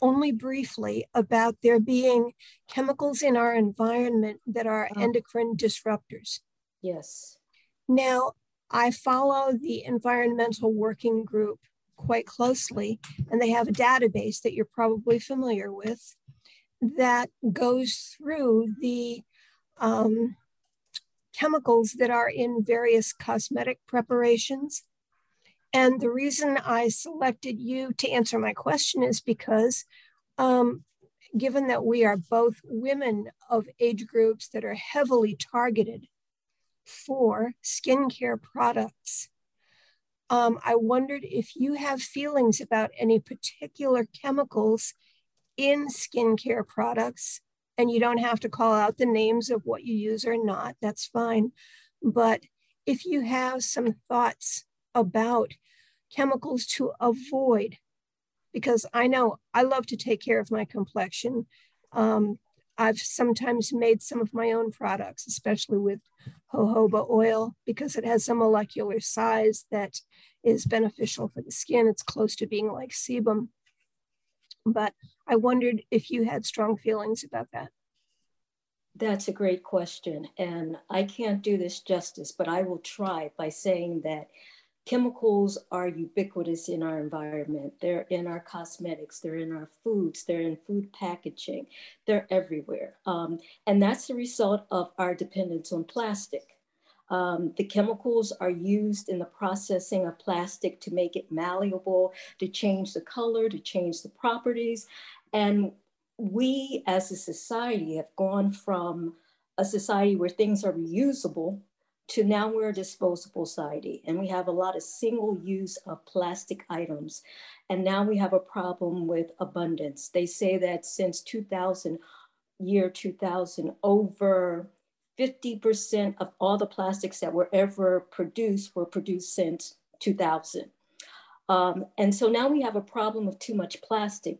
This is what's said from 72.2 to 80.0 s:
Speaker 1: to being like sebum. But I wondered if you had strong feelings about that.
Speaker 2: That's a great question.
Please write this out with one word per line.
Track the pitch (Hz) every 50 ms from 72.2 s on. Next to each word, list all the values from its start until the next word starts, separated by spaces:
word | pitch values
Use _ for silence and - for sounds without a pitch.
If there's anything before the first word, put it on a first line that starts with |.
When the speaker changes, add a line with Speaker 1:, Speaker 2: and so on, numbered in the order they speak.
| 220 214 -
Speaker 1:
to | - 220
being | - 214 208 214 214
like | 196 247 262 254
sebum. | - - - - 247 247 214 226 214 220 240 226 _ _ _ _ _ _ _ _ _ _ _ _ _ _ _ _ _ _ _ - - _ -
But | 220 226 226 214 202 - _ - - _ _ _
I | - 254
wondered | 226 214 247 254 254 240 240 233 214 - -
if | 254 220 - -
you | 247 240 226
had | 226 - - 214
strong | - - - 214 214 220
feelings | 208 - 226 220 214 208 214 226 - -
about | - - - 233 -
that. | - 117 - - _ _ _ _ _ _ _ _ _ _ _ _ _ _ _ _ _ _ _ _ _ _ _ _ -
Speaker 2:
That's | 202 220 220 202 196 - -
a |
great | 196 - 202 185 185 185
question. | - - - 185 175 175 - -